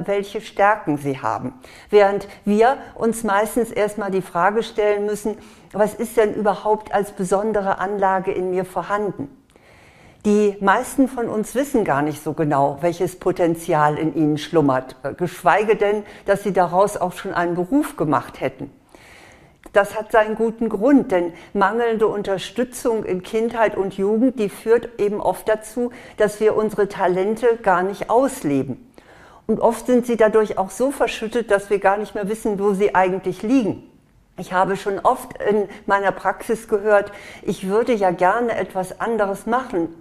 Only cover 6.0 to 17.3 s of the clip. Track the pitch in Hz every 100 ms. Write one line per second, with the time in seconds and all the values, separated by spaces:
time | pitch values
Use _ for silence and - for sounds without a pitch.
6 | 233 - 214 208 202 185 214 214 - 196
7 | 196 - 185 196 220 208 196 - 190 202
8 | 190 190 180 - 185 180 185 185 170 208
9 | 208 - - - _ _ _ - - -
10 | - _ 208 208 208 202 196 208 254 -
11 | 254 240 226 214 208 233 285 - 392 139
12 | 151 143 160 147 156 139 139 143 175 170
13 | 180 - 185 180 170 165 - 156 151 151
14 | 160 165 151 151 - 165 143 131 - -
15 | 139 110 175 - 175 180 220 208 202 208
16 | 208 - - 196 208 190 175 180 202 -
17 | 180 - 196